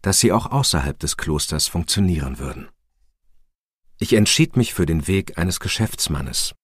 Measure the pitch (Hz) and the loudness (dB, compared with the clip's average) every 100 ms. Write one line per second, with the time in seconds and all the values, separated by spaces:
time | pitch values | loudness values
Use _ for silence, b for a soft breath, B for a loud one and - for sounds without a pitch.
0 | 101 95 120 104 101 139 131 82 71 67 | 2 4 4 2 0 0 2 0 -2 -4
1 | 76 - - 76 - 76 - 87 80 - | -6 -4 -2 -2 -2 -2 -2 -2 -2 2
2 | 95 82 67 65 65 64 - _ _ _ | 2 2 -2 -6 -8 -10 -14 _ _ _
3 | _ _ _ - _ _ _ _ _ - | _ _ _ -20 _ _ _ _ _ -10
4 | - 113 104 - 160 127 117 - 78 80 | 2 4 4 4 4 4 0 0 0 0
5 | 76 95 95 - 87 87 - - 110 - | 0 0 -2 -2 -2 -2 -4 -2 -2 -2
6 | - 73 65 58 - - | -4 -2 -4 -4 -4 -6